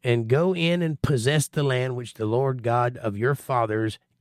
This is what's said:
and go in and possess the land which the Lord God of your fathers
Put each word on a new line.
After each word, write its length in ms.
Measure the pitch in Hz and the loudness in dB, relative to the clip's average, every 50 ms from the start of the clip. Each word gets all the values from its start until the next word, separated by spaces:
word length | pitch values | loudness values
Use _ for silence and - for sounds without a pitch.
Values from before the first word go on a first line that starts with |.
| - | 0
and 240 | 127 120 117 113 110 | 0 2 2 2 2
go 260 | 127 147 170 185 185 | 2 2 2 2 0
in 280 | 175 165 170 175 175 | 0 0 0 2 0
and 200 | 170 160 156 - | 0 -2 -4 -2
possess 460 | - - 147 123 107 131 147 156 139 - | -2 0 0 2 2 2 2 2 0 0
the 160 | - 151 143 | -2 -2 0
land 320 | 139 127 127 127 131 123 | 0 0 0 -2 -2 -4
which 200 | 123 123 113 - | -6 -8 -10 -8
the 100 | - 110 | -4 -2
Lord 380 | 107 113 127 135 135 131 123 110 | 0 0 0 0 0 -2 -2 -2
God 340 | 113 117 123 120 120 123 123 | 0 0 2 0 0 -2 -4
of 200 | - 113 101 101 | -6 -4 -4 0
your 180 | 113 131 143 | 0 0 0
fathers 600 | - - - 135 120 117 107 107 110 110 110 - - _ _ _ - | -2 -2 -2 0 0 0 0 0 0 -2 -2 -4 -8 _ _ _ -6